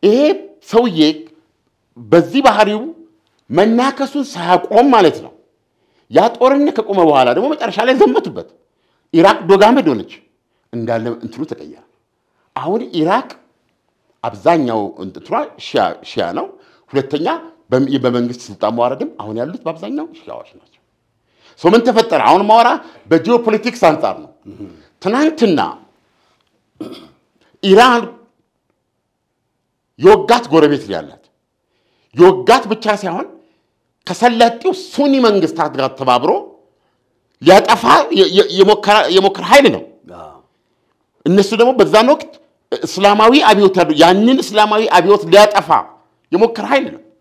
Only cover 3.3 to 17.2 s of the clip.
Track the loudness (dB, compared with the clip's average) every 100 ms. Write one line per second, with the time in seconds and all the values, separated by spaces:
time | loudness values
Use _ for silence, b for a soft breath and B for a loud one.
3.3 | _ _ 0 0 0 -2 -4 -8 -8 -10
4.3 | -10 -2 -2 0 0 4 4 2 0 -14
5.3 | _ _ _ _ _ _ _ _ 0 0
6.3 | 0 0 2 -2 -4 -4 0 2 2 2
7.3 | 0 -4 -4 -8 -4 -2 2 2 0 -6
8.3 | -12 -16 _ _ _ _ _ _ 2 2
9.3 | 2 2 4 4 2 0 -4 -6 -20 _
10.3 | _ _ _ _ -12 -6 -6 -6 -10 -14
11.3 | -14 -14 -14 -18 -20 _ _ _ _ _
12.3 | _ _ -12 -6 -8 -6 -6 -2 -2 -6
13.3 | -20 _ _ _ _ _ _ _ _ -14
14.3 | -6 -2 0 0 -4 -6 -10 -16 -18 -10
15.3 | -8 -8 -14 -8 -4 -4 -6 -14 -8 -8
16.3 | -8 -12 -16 b b b -8 -6 -6